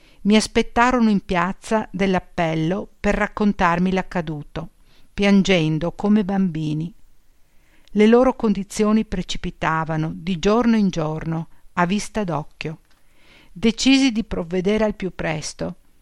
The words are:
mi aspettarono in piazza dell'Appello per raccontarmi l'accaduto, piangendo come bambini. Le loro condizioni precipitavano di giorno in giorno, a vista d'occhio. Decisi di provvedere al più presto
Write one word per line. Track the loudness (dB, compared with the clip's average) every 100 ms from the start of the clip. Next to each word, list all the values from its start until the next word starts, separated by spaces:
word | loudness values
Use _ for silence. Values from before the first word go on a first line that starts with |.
| _ -4
mi | 2
aspettarono | 4 4 -2 0 2 2 4 2
in | 2
piazza | 0 -2 -2 -6 -2 -2 -2
dell'Appello | -2 0 0 -2 -4 -2 0 -2 -2 -8 _
per | -2
raccontarmi | 0 -2 0 0 2 0 2 0
l'accaduto, | -2 -2 -6 -6 -8 -10 -12 -12 -16 _ -20 -12
piangendo | 0 4 4 4 2 2 0 -4
come | -2 2 2
bambini. | 2 0 -2 -2 -4 -4 -6 -12 -20 -20 _ _ _ -20 _ _ _
Le | 2 6
loro | 6 4
condizioni | 0 -2 -2 -4 -2 0 0
precipitavano | 0 -6 -6 -8 -8 -4 -2 -2 -2 -4 -4
di | -6 -6 -2
giorno | 2 2 2 2
in | 0
giorno, | 0 -4 -4 -6 -6 -8 -16 -8
a | -2 0
vista | 0 -4 -6
d'occhio. | -4 -6 -8 -12 -12 -12 _ _ -20 -20 -20 -20 -20
Decisi | -2 0 2 4 4 4
di | 0
provvedere | -4 -6 -4 -2 0 0
al | 0
più | -2 -8
presto | -6 -6 -6 -8 -8 -10 -10 _ _